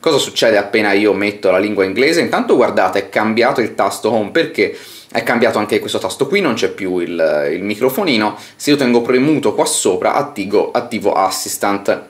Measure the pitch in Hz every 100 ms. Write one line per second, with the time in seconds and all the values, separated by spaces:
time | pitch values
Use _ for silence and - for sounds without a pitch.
0 | 160 139 - - 123 104 101 110 104 101
1 | 107 95 101 101 95 92 104 98 95 98
2 | 139 165 120 180 240 156 107 101 92 101
3 | - - 110 110 117 135 110 - 98 -
4 | 110 113 101 165 - - 98 - - -
5 | - 117 117 120 117 113 104 107 - 104
6 | 113 - 127 202 175 113 95 - 95 90
7 | 85 85 80 76 73 85 98 107 131 139
8 | 196 113 107 - - - - 143 127 120
9 | 120 127 139 147 113 101 160 - 110 90
10 | 107 - 143 - 95 101 85 123 120 110
11 | 95 82 95 - 101 - 104 98 - -